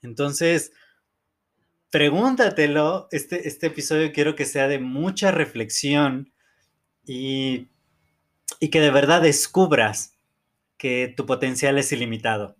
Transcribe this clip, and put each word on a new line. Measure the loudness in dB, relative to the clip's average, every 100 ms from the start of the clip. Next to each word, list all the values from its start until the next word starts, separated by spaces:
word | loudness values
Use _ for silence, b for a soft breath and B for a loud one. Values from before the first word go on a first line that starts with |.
Entonces, | -16 -4 -4 0 2 2 -2 b b b b _ _ _ _ _ _ _ _
pregúntatelo. | 2 2 2 0 2 2 2 0 2 0 -2 -4
Este, | -8 -6 -8 -8
este | -6 -6
episodio | -6 -2 0 -2
quiero | 0 0 0
que | -4
sea | -2 0
de | -2
mucha | -4 -4 -4 0 0
reflexión | 0 -2 -4 -6 -4 0 2 2 0 -10 _ _ _ _ _ _ _ -16
y, | -10 -6 -4 -2 -4 -8 _ _ _ _ _ _ _ -16 -6
y | 0
que | 4
de | 4
verdad | 4 4 4
descubras | 4 2 0 2 4 4 2 -2 -12 _ _ _ _ _ _ _
que | -4 -2 -2 -6
tu | -4
potencial | -2 -2 0 0 0
es | 0
ilimitado | -4 -4 -4 -4 -4 -6 -14